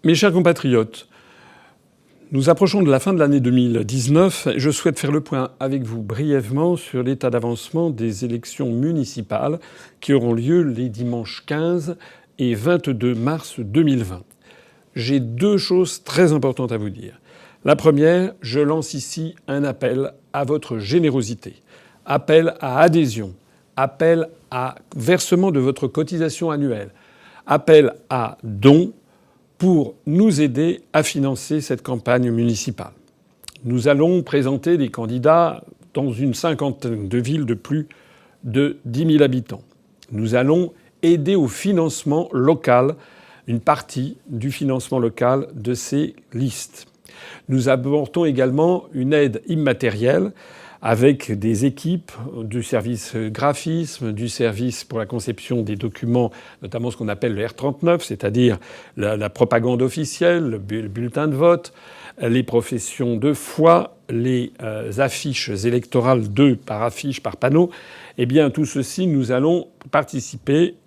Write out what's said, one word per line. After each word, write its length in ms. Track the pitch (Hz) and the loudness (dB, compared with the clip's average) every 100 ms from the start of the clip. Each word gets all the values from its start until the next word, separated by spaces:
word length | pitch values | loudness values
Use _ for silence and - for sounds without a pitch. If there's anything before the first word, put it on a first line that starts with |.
Mes 120 | 165 160 | 4 4
chers 180 | 208 | 4
compatriotes, 720 | 175 175 165 139 120 110 - - _ _ - - - _ _ _ _ _ _ - | 4 2 2 2 2 0 -6 -20 _ _ -20 -20 -20 _ _ _ _ _ _ -6
nous 180 | 139 135 | 0 2
approchons 320 | 165 196 208 | 4 4 4
de 80 | 170 | 4
la 100 | 135 | 2
fin 140 | 196 | 2
de 60 | 185 | 2
l'année 200 | 147 143 | 4 4
deux 120 | 123 | 4
mille 320 | 127 123 113 | 4 2 0
dix-neuf. 640 | 104 131 120 151 190 - 147 120 | -2 -2 2 4 4 2 -4 0
Je 140 | 135 | 0
souhaite 280 | 147 165 139 | 0 -2 -2
faire 120 | 143 | -2
le 100 | 147 | -2
point 300 | 147 139 131 - | -2 -4 -4 -6
avec 240 | 135 135 | -4 -4
vous 180 | 117 113 | -4 -8
brièvement 720 | 104 107 151 139 107 135 170 170 | -8 -4 0 0 0 0 0 0
sur 280 | - 131 | -4 -4
l'état 260 | 123 135 127 | -4 -2 -2
d'avancement 640 | 120 120 117 - 160 170 | -2 -2 -6 -6 -2 -2
des 340 | 120 113 101 120 | -2 -4 -4 -6
élections 460 | 117 - - 135 | -6 -10 -8 -4
municipales 880 | 117 147 165 127 - 101 107 135 165 - - - _ | -2 -2 -2 -4 -8 -6 -4 -4 -6 -10 -20 -20 _
qui 120 | - | 0
auront 200 | 139 120 | 2 2
lieu 300 | 117 120 175 | -2 2 2
les 260 | 156 117 127 | 2 -2 -6
dimanches 540 | 104 123 120 107 - - | -6 -6 -6 -8 -14 -8
quinze 500 | 151 165 175 156 170 - - _ _ | -4 -2 -2 -4 -10 -14 -20 _ _
et 160 | 127 113 | -2 0
vingt-deux 580 | 120 175 - 120 120 | 0 0 0 -2 -2
mars 460 | 117 120 160 - - | 0 -2 -4 -8 -12
deux 240 | 107 117 | -2 2
mille 200 | 160 131 | 2 2
vingt. 200 | 98 90 - _ _ - _ _ _ - | -2 -8 -16 _ _ -20 _ _ _ -8
J'ai 240 | 117 139 | -2 0
deux 380 | 117 117 202 202 | -2 -2 0 0
choses 460 | - 180 180 - | 0 0 0 -4
très 300 | - 147 180 | -6 2 4
importantes 380 | 151 135 123 123 | 4 0 -2 -4
à 60 | 113 | -4
vous 120 | 104 | -6
dire. 320 | 90 101 - _ - - _ 139 | -10 -16 -20 _ -20 -20 _ 2
La 100 | 147 | 4
première, 580 | 160 143 156 175 185 - | 4 4 4 4 0 -6
je 180 | 120 131 | -6 -2
lance 340 | 147 160 156 | 0 0 -4
ici 420 | 143 - - 160 - - | -10 -10 -8 -10 -10 -8
un 160 | 143 | -4
appel 480 | 143 135 127 127 139 - _ | -4 -2 -2 -2 -4 -8 _
à 100 | 139 | -6
votre 360 | 139 147 - 113 | -2 -2 -4 -8
générosité, 720 | 101 156 160 135 107 113 - 90 _ - _ _ - | 0 2 2 0 -2 -8 -14 -20 _ -20 _ _ -4
appel 500 | 139 - 156 165 - | -4 4 4 4 -2
à 200 | 139 127 | -4 4
adhésion, 520 | 165 165 143 110 101 92 _ _ _ - | 6 6 2 -2 -10 -12 _ _ _ -4
appel 500 | 135 131 165 165 165 - _ | -4 0 2 2 0 -10 _
à 240 | 127 127 - _ 151 | -8 -8 -10 _ -6
versement 540 | 139 180 - 180 190 | 0 0 2 2 2
de 80 | 147 | 2
votre 280 | 131 135 131 | 0 0 -4
cotisation 640 | - 156 170 160 - 170 | -4 -4 -2 -4 -4 -4
annuelle, 380 | 147 143 110 101 _ _ _ - - - | -2 -2 -4 -8 _ _ _ -20 -20 0
appel 480 | 147 147 156 139 - _ | 0 8 8 8 0 _
à 280 | 127 113 - | -4 -4 -8
don 480 | 113 101 120 151 185 - _ _ _ _ _ _ | -12 4 8 8 6 -4 _ _ _ _ _ _
pour 380 | 185 170 143 - - | 2 4 2 -6 -2
nous 360 | 160 220 147 | 4 4 4
aider 400 | 151 123 160 165 _ | 2 2 0 -2 _
à 120 | 156 | 0
financer 580 | 147 156 139 131 - 151 | 0 0 -2 -2 -4 -4
cette 220 | 139 127 | -2 -6
campagne 460 | - 123 117 123 123 | -4 -6 0 0 2
municipale. 600 | 117 117 110 - 113 - _ _ _ _ _ - - | 0 0 -2 -6 -10 -14 _ _ _ _ _ -20 -14
Nous 240 | 123 123 123 | -4 0 2
allons 340 | 143 160 180 | 4 4 2
présenter 560 | 139 147 131 135 170 170 | 0 0 0 -2 0 0
des 120 | 131 | 0
candidats 760 | - 147 123 131 165 170 - - - - | -4 -6 -2 4 4 4 -2 -14 -20 -10
dans 180 | - 143 | -4 -4
une 220 | 113 139 | -2 -2
cinquantaine 720 | 117 170 151 143 120 123 113 98 | -2 -2 -2 -4 -4 -6 -6 -4
de 100 | 117 | -2
villes 280 | 120 147 131 | -2 -4 -2
de 80 | |
plus 340 | 117 - 151 151 - _ _ _ _ | -4 -4 -6 -6 -14 _ _ _ _
de 340 | 127 117 143 - | -4 0 0 -2
dix 220 | - 117 165 | -8 -2 2
mille 180 | 151 | 6
habitants. 380 | 143 127 - 98 - _ _ _ _ | 4 2 -6 -14 -18 _ _ _ _
Nous 240 | 107 110 120 | -6 0 2
allons 380 | 131 165 170 - _ _ | 2 2 0 -8 _ _
aider 340 | 165 170 147 196 | 2 2 2 2
au 120 | 135 | 0
financement 800 | - 190 190 165 - - 147 170 | -2 -2 0 0 -2 -2 -2 -2
local, 600 | 135 131 160 - 123 131 160 - - - - - | 0 2 2 4 4 4 -2 -14 -20 -20 -20 -6
une 140 | 117 | -4
partie 560 | - 147 - - 135 - - | 0 0 -2 -8 -8 -10 -12
du 240 | 117 123 | -6 -6
financement 480 | 131 139 131 - 131 | -4 -2 -2 -2 -2
local 480 | 117 - 123 131 - | -2 0 0 0 -2
de 200 | 139 107 | -8 -6
ces 420 | 120 - 139 151 - _ | -6 -4 -2 -4 -6 _
listes. 540 | 113 131 - - - - _ _ - - - - | -4 -4 -6 -14 -18 -20 _ _ -20 -20 -20 -4
Nous 220 | 131 123 | -2 2
apportons 560 | 131 127 147 135 175 165 | 2 2 -2 0 0 0
également 600 | 131 131 135 165 180 - | 2 2 2 2 2 -4
une 200 | 143 127 | -4 0
aide 280 | 151 143 110 - | 2 2 0 -4
immatérielle 840 | 160 147 - 120 104 123 156 196 - - - - - | 0 0 0 -2 0 0 2 0 -6 -20 -20 -20 -10
avec 500 | - 113 131 139 - | -2 4 4 4 -2
des 340 | 107 107 107 135 | -4 -2 0 0
équipes 460 | 131 165 175 - - 120 120 | -2 -4 -4 -6 -16 -14 -12
du 180 | 113 117 | -8 -8
service 540 | 113 120 104 117 - 113 | -2 -2 -2 -6 -8 -6
graphisme, 960 | 110 110 139 139 - 165 160 - 117 | -6 -2 -2 -2 -4 -4 -6 -6 -8
du 160 | 107 117 | -6 -6
service 560 | - 117 101 123 117 | -2 -2 0 -6 -6
pour 160 | - 113 | -8 -8
la 60 | 104 | -6
conception 560 | 120 113 107 - 123 | -6 -6 -8 -4 -4
des 160 | 107 104 | -4 -4
documents, 540 | 113 - 117 120 120 - - - | -6 -6 -2 0 0 -4 -20 -18
notamment 300 | 98 117 120 | -10 -6 -6
ce 60 | 113 | -6
qu'on 100 | 110 | -6
appelle 280 | 104 127 104 | -4 -4 -2
le 100 | 113 | -6
R 80 | |
trente-neuf, 500 | - 135 - 170 170 | -4 -6 -2 0 0
c'est-à-dire 560 | - 110 123 110 123 95 - - - - | -2 -4 -2 4 4 2 -6 -20 -18 -6
la, 180 | 101 107 | -4 -2
la 140 | 104 | -4
propagande 520 | - 123 117 120 120 | 0 2 4 2 0
officielle, 600 | 127 165 147 - 175 175 | 0 -2 -8 0 2 2
le 140 | 151 107 | -2 -6
bu-, 240 | 98 110 | -6 -8
le 80 | 107 | -8
bulletin 400 | 101 120 131 156 | -8 -6 -2 -2
de 60 | 139 | 4
vote, 360 | 170 170 - - - - - - | 4 4 0 -20 -20 -20 -20 -6
les 220 | 117 113 | 0 0
professions 720 | 107 120 117 123 - - 120 117 | 2 0 0 -6 -8 -6 -4 0
de 160 | 135 | 0
foi, 640 | 143 - - 160 170 - - _ | -2 -6 2 6 6 4 -12 _
les, 420 | 117 123 127 120 - | -4 0 0 -2 -8
euh, 300 | 113 107 113 104 | -10 -8 -8 -2
affiches 520 | 135 - 151 127 - 101 | -2 -2 -6 -6 -6 -2
électorales, 640 | 113 123 - 127 120 127 107 | 0 -2 0 0 2 2 0
deux 300 | 101 143 120 | 2 2 2
par 260 | - 107 | -4 -4
affiche, 380 | 117 - 143 131 | -4 -4 -8 -8
par 160 | 110 101 | -10 -2
panneau. 320 | 127 151 175 - - - - - | 2 2 2 -2 -20 -20 -18 -4
Eh 80 | 123 | 2
bien, 240 | 139 147 | 4 2
tout 160 | 139 147 | 2 -4
ceci, 420 | 139 127 - 185 | -4 -6 -4 0
nous 240 | 147 120 | 0 0
allons 360 | 127 147 170 - _ - | 0 0 0 -4 _ -4
participer 840 | 151 139 139 - 117 - 143 175 - | -2 -2 -8 -10 -12 -2 2 2 -2